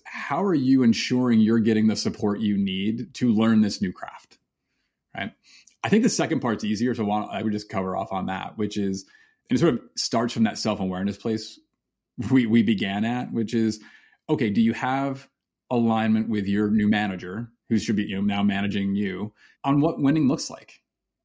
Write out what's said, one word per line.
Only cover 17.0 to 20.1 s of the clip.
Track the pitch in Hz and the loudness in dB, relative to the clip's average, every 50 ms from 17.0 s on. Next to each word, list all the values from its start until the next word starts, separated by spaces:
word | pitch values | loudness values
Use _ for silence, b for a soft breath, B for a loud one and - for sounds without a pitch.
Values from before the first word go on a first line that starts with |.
| 107 101 95 90 90 90 92 110 120 117 _ _ _ - | 0 -2 -4 -6 -8 -10 -10 -10 -10 -12 _ _ _ -2
who | 113 107 | -2 0
should | - - 110 | 0 0 0
be, | 101 104 | -2 -2
you | 104 98 | -2 -4
know, | 95 | -2
now | 101 101 101 101 101 | -2 0 0 0 0
managing | 101 98 98 101 101 98 101 98 98 98 | 0 0 0 -2 -2 -2 -2 -2 -2 -2
you, | 101 - 98 98 90 104 110 b b b b b b - | -2 -2 -4 -4 -6 -8 -8 b b b b b b -2
on | 139 143 143 | 0 2 2
what | 143 170 - - | 2 2 0 0
winning | 143 135 | 0 2